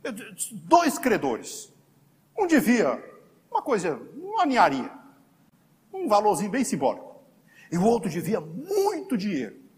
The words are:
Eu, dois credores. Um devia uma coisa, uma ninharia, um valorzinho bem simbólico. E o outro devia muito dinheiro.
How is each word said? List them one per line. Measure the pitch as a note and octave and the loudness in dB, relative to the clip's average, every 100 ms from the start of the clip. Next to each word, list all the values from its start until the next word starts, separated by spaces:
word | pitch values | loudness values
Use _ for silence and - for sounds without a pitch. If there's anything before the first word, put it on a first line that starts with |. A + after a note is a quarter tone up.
Eu, | D4+ G#3+ A3+ F#3+ - | -10 -12 -14 -12 -10
dois | G#3+ E3 E4+ E4+ - | -10 4 6 6 0
credores. | B3+ G3 C#3 A2 - - - _ _ _ _ _ _ - | 0 2 0 -4 -6 -14 -16 _ _ _ _ _ _ -4
Um | F#4 | 2
devia | D4+ G#3 A#3+ D#3 A2+ - - - _ _ | 4 4 4 2 0 -8 -20 -20 _ _
uma | A4+ | -4
coisa, | D#4 A3 E3+ C#3+ - | 0 -2 0 -4 -8
uma | A#3 F#4 G#4+ E4+ | -14 -8 -2 2
ninharia, | B3 E3+ C3+ A#2 - - _ _ _ _ _ _ _ _ | 4 4 4 -6 -12 -20 _ _ _ _ _ _ _ _
um | F#4+ F4+ | -8 2
valorzinho | G#3 G#3+ F3 G3+ | 4 4 0 0
bem | A3+ | -2
simbólico. | B3+ D3 C3 G2+ - - _ _ _ - - | -2 0 0 -2 -10 -20 _ _ _ -20 -6
E | E3+ | 0
o | |
outro | G3+ A#3 G#3+ | 2 2 0
devia | E3 D3+ G#3 | -6 -4 -4
muito | D#3 E3+ E4 G4+ G4 F4 G4 A#3 | -4 -12 -4 0 0 -2 -4 -4
dinheiro. | G3+ D#3+ A2 - - | -2 -4 -6 -10 -20